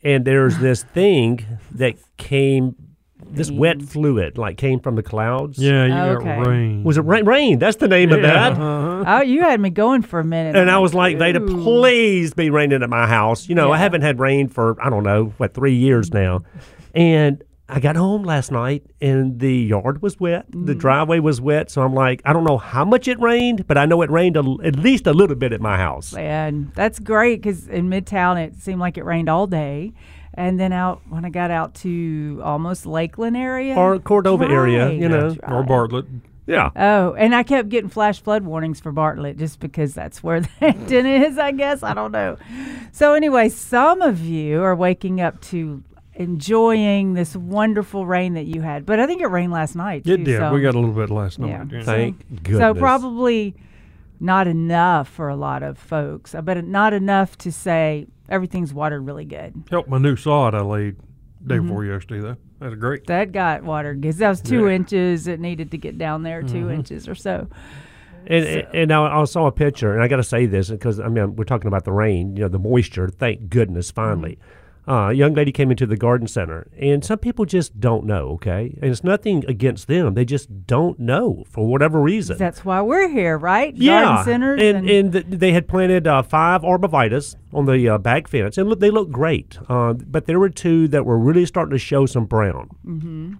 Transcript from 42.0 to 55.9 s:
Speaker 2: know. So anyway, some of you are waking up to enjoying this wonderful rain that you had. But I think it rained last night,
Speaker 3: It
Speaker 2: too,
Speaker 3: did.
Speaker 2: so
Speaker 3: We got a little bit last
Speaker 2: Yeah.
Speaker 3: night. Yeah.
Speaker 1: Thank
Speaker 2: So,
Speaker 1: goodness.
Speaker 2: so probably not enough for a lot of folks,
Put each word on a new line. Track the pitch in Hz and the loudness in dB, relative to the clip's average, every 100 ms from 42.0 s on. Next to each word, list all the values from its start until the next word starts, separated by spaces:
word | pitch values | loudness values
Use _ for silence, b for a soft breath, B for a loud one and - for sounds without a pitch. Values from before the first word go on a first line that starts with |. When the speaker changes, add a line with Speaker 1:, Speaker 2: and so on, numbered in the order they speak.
| 214 | -4
Speaker 2:
know. | 214 196 170 B 240 277 294 B | -4 -4 -6 B -16 -14 -14 B
So | - 294 | 2 4
anyway, | 294 302 262 226 | 4 4 4 2
some | - - 247 285 370 | 0 -4 2 4 4
of | 339 185 | 2 0
you | 165 165 151 151 | -4 -4 -2 0
are | 190 180 | 0 2
waking | 180 180 190 185 | 0 0 -4 -2
up | 175 - - | -4 -4 -10
to | 175 160 143 - - _ - 180 170 | -8 -8 -10 -16 -20 _ -10 -6 -6
enjoying | 147 226 226 220 208 202 196 | 0 2 4 2 2 2 0
this | 180 170 190 | -2 -4 -6
wonderful | 175 196 220 208 214 196 185 | -8 -2 0 0 -4 -6 -2
rain | 180 185 | -2 0
that | 170 151 | -4 -6
you | 160 | -8
had. | 160 147 143 | -6 -8 -2
But | 214 | 0
I | 262 | 2
think | 359 | 0
it | 320 | -2
rained | 180 180 | -2 -2
last | 170 156 | -2 -4
night, | 175 185 160 156 | -6 -8 -6 0
Speaker 3:
It | 185 | 0
Speaker 2:
too, | |
Speaker 3:
did. | 143 117 | 2 0
Speaker 2:
so | 151 | 2
Speaker 3:
We | 143 | 2
got | 135 | 2
a | 120 | 2
little | 120 | 0
bit | 110 107 | 0 -2
last | 104 98 90 | -2 -4 -6
Speaker 2:
Yeah. | 117 - | -8 -8
Speaker 3:
night. | - | -10
Yeah. | 117 | -10
Speaker 1:
Thank | 117 113 117 190 | -2 0 0 -4
Speaker 2:
So, | - 107 | -14 -14
Speaker 1:
goodness. | 82 104 | -2 2
Speaker 2:
so | 220 | 2
probably | 214 262 262 254 233 247 233 208 - b b b b b - | 2 2 2 -2 -4 -2 0 -4 -10 b b b b b -10
not | 170 190 185 | -2 2 2
enough | 165 165 170 175 170 139 | 0 0 2 2 2 -2
for | - 151 | -8 -8
a | 139 | -6
lot | 143 135 | -6 -6
of | 139 135 | -8 -12
folks, | - | -8